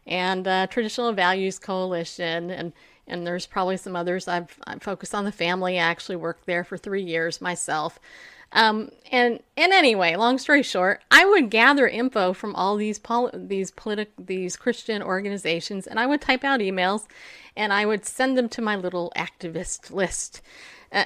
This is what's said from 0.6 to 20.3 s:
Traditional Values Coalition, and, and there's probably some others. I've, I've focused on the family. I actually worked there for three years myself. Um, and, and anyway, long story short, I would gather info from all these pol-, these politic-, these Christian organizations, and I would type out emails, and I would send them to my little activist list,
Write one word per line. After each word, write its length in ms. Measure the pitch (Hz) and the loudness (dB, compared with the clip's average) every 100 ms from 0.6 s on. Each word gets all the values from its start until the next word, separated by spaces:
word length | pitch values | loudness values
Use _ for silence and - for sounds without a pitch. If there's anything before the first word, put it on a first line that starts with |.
| 190 | 0
Traditional 440 | 254 214 - 240 | -2 -4 -2 -2
Values 480 | 196 180 190 190 185 | 2 2 2 -2 -4
Coalition, 880 | - 185 185 170 165 - 170 170 170 | -6 -4 -2 -4 -6 -6 -4 -4 -6
and, 220 | 185 170 - - _ - | -8 -10 -12 -20 _ -12
and 200 | 175 175 | -8 -6
there's 180 | 180 - | -6 -6
probably 300 | 196 185 190 | -2 -2 -2
some 200 | 196 180 | -6 -6
others. 320 | 175 185 185 | -4 -4 -2
I've, 300 | 175 165 - - | -4 -6 -14 -14
I've 160 | - | -10
focused 300 | 208 185 190 208 | -8 -8 -6 -4
on 100 | 202 | -4
the 60 | |
family. 440 | 202 170 185 185 180 | -2 -2 0 0 0
I 60 | |
actually 320 | 165 170 - 175 | 0 -2 -6 -6
worked 300 | 165 - - | -6 -8 -4
there 180 | 175 | -4
for 140 | 180 180 | -4 -10
three 260 | 208 196 | -6 -6
years 380 | 180 165 165 160 | -2 -2 -2 -4
myself. 580 | 180 170 - 156 160 - - - - - - | -6 -4 -4 -2 -4 -8 -20 -20 -20 -20 -2
Um, 380 | - 220 214 - - - | 4 4 2 -4 -14 -2
and, 300 | 247 240 - _ - | 2 2 0 _ 0
and 160 | 349 | 4
anyway, 420 | 381 285 202 170 175 | 6 6 6 4 4
long 220 | 233 262 | 2 2
story 260 | - 285 | 4 4
short, 400 | 247 185 185 - - | 4 2 2 2 6
I 140 | 285 381 | 8 8
would 240 | 403 226 | 6 4
gather 360 | 220 247 285 240 | 4 6 6 2
info 460 | 214 254 220 180 | 2 -2 2 0
from 240 | 185 214 175 | 0 -6 -2
all 220 | 185 208 | 0 0
these 200 | 214 208 | -2 -4
pol-, 320 | - 240 247 | -4 -2 -2
these 380 | 185 185 196 190 | -4 -6 -4 -6
politic-, 420 | - 220 208 208 - | -8 -6 -6 -6 -10
these 380 | 180 190 180 - | -8 -6 -6 -4
Christian 480 | 247 226 - 208 | -4 -2 -4 -4
organizations, 840 | 190 185 202 202 160 165 - 196 - | -2 -2 -4 -4 -2 -2 -4 -8 -6
and 140 | 220 | -2
I 60 | 254 | 0
would 160 | 294 | 0
type 240 | - 254 277 | 0 0 2
out 160 | 269 | 0
emails, 460 | 190 185 180 214 - - - - - - | 0 0 0 0 -6 -20 -20 -20 -12 -4
and 160 | 208 | 0
I 120 | 202 208 | 2 2
would 200 | 208 - | 0 -4
send 320 | - 262 254 | -2 0 2
them 100 | 233 | 0
to 140 | - | -2
my 160 | 220 202 | -2 -2
little 340 | 180 175 175 - | -4 -4 -4 -4
activist 760 | 175 - 175 165 180 - - | -6 -8 -10 -8 -8 -10 -6
list, 500 | 196 175 - - | -2 -2 -2 -10